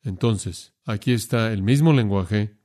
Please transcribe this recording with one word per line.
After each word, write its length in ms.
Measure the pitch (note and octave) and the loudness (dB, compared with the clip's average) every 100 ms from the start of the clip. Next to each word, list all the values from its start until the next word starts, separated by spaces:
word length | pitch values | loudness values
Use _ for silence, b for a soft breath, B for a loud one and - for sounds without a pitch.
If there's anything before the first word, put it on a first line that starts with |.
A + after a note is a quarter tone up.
Entonces, 720 | B2 F#2 A#2+ G#2 F#2+ E2+ - _ | -8 -4 -2 -2 -4 -12 -18 _
aquí 280 | - G#2+ - | -8 -6 0
está 400 | A#2+ - A#2+ A2+ | -2 0 -2 -2
el 100 | G#2 | -2
mismo 300 | G2 C#3 D#3+ | 2 4 4
lenguaje. 640 | C#3+ G#2+ G2 F#2 G#2 G#2 _ | 4 2 0 0 -2 -2 _